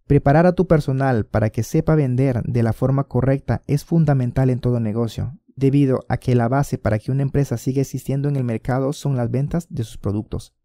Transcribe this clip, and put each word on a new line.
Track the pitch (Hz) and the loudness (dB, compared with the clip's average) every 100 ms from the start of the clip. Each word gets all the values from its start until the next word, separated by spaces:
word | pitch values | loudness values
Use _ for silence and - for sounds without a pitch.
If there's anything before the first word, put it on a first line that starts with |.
| - | 2
Preparar | 143 139 151 180 | 2 6 6 4
a | 175 | 2
tu | 180 | 2
personal | 160 143 131 135 120 98 | 2 2 0 0 0 0
para | 107 107 | 0 0
que | - | -2
sepa | 117 160 160 | -2 -2 2
vender | 156 135 123 135 117 | 2 2 2 0 0
de | - 117 | -2 0
la | 113 | 0
forma | - 131 135 | 0 0 0
correcta | 139 120 123 135 - 117 - | 0 0 0 0 0 -4 -2
es | 147 | -4
fundamental | - 170 147 139 123 135 131 | 0 0 2 2 0 0 0
en | 127 | 0
todo | 123 120 | 0 -2
negocio, | 110 110 117 - 104 - _ | -2 -2 -4 -4 -8 -10 _
debido | - 135 143 135 127 - | -2 2 4 2 0 -2
a | 131 | -4
que | - | 0
la | 123 117 | 2 2
base | 135 143 127 | 0 -2 -4
para | 110 107 | -2 -2
que | - | -2
una | 135 | -2
empresa | 139 143 139 120 | -2 -2 -2 -2
siga | - 131 | -2 -2
existiendo | 135 131 - 135 143 | -4 -6 -4 -4 -2
en | |
el | 139 | -2
mercado | 123 110 - 127 135 | -2 -4 -2 -2 -2
son | 147 143 127 | -4 -4 -2
las | 120 | -2
ventas | 120 143 170 - | -2 -2 -4 -6
de | 143 | -8
sus | 113 - | -8 -6
productos, | 104 101 - - - _ | -4 -4 -6 -10 -12 _